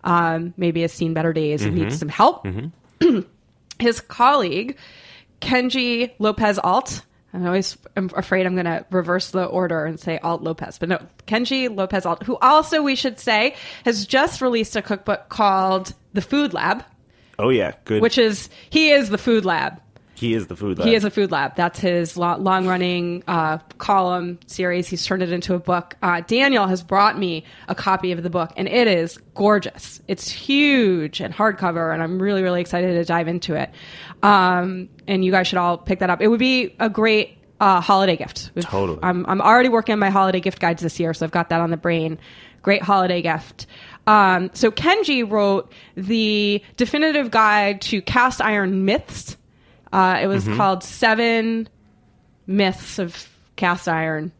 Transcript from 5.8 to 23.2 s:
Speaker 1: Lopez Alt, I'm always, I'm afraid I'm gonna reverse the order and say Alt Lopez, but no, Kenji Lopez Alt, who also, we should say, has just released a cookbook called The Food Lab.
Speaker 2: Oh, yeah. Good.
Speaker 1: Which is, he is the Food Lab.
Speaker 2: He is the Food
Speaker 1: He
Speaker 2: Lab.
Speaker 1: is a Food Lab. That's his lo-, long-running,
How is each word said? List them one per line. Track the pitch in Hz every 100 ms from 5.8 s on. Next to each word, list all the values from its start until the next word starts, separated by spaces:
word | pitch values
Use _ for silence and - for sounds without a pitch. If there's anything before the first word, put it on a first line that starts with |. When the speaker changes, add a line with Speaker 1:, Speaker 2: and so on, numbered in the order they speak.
| 247 233 240 -
Speaker 1:
Lopez | 208 208 214 196
Alt, | - 202 262 - - _ _
I'm | 185 180
always, | 185 190 - - -
I'm | 185 -
afraid | 185 190 185
I'm | 185
gonna | 170 165 -
reverse | 185 170 180 -
the | 185 180
order | 180 180 165 156
and | 156
say | - 165
Alt | 165 170
Lopez, | 160 160 - -
but | 170
no, | 185 - _ -
Kenji | 214 240 269 254
Lopez | 202 190 196 185
Alt, | 175
who | 214 247
also, | 254 302 311 320
we | 285 262
should | 262 220
say, | - 214 240 - - - -
has | 226 202
just | 262 294 -
released | 262 233 214 220
a |
cookbook | - 202 - 202 -
called | - 208 190 190 190 190 - _
The | 202
Food | 190 285 294
Lab. | 165 - 160 - _ _ _ _ -
Speaker 2:
Oh, | 120
yeah. | 127 87 - -
Good. | 107
Speaker 1:
Which | 233 254
is, | 226 208 - - -
he | 311 311
is | 285 226
the | 202
Food | - 220 185
Lab. | 165 143 - _ - _ -
Speaker 2:
He | 120
is | 113 92
the | 90
Food | 101 82
Speaker 1:
He |
Speaker 2:
Lab. | - 226
Speaker 1:
is | 202
a |
Food | 202 196
Lab. | 156 139 -
That's | 175 -
his | 190 175 165 180
lo-, | 175 175
long-running, | 190 190 185 180 180 180 175 175